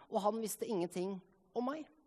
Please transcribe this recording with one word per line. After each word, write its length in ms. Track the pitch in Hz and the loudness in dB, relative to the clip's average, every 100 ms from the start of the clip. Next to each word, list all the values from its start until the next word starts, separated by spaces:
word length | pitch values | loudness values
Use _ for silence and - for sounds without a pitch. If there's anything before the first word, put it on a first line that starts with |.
| - | -2
og 100 | 214 208 | 2 2
han 100 | 226 | 2
visste 240 | 220 - 233 | 0 -2 0
ingenting 480 | 196 175 180 185 190 - _ _ 233 | 2 2 0 -2 -4 -10 _ _ -2
om 140 | 247 | -2
meg. 160 | 311 - _ | -2 -8 _